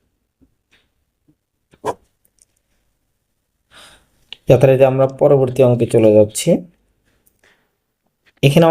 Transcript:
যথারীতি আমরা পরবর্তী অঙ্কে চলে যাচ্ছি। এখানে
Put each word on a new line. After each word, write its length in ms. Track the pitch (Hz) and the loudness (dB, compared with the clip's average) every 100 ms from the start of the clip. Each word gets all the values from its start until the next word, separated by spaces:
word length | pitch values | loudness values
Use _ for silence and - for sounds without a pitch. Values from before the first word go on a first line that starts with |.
| _ _ _ _ _ _ _ _ _ _ _ _ _ _ _ _ _ _ - - _ _ _ _ _ _ _ _ _ _ _ _ _ _ _ _ _ - - _ _ _ _ - - | _ _ _ _ _ _ _ _ _ _ _ _ _ _ _ _ _ _ -12 -12 _ _ _ _ _ _ _ _ _ _ _ _ _ _ _ _ _ -20 -20 _ _ _ _ -16 -2
যথারীতি 360 | 127 135 131 | 2 2 2
আমরা 220 | 135 131 135 135 | 0 0 -4 -2
পরবর্তী 380 | 143 139 131 123 | 0 0 -2 -2
অঙ্কে 220 | 123 120 117 | 0 0 -2
চলে 180 | 120 110 107 | 0 2 2
যাচ্ছি। 320 | 104 - - 240 - _ _ _ _ _ _ _ _ _ _ _ _ _ _ _ _ _ | 0 -4 -4 -4 -6 _ _ _ _ _ _ _ _ _ _ _ _ _ _ _ _ _
এখানে 220 | 143 151 165 | -2 2 2